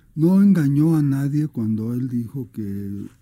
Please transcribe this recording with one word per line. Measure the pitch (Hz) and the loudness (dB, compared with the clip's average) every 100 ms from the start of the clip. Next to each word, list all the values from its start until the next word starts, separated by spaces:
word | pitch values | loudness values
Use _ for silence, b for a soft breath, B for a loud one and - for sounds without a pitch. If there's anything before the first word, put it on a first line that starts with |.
| _ - | _ 0
no | 165 190 | 2 4
engañó | 202 180 143 143 160 160 | 6 4 2 2 2 2
a | |
nadie | 143 135 139 147 151 | 2 0 -2 -2 -4
cuando | - 110 110 110 | -4 -4 -2 -4
él | 123 131 | -6 -4
dijo | 120 113 139 120 | -6 -6 -10 -12
que | - 104 98 101 101 101 _ | -10 -10 -8 -10 -10 -14 _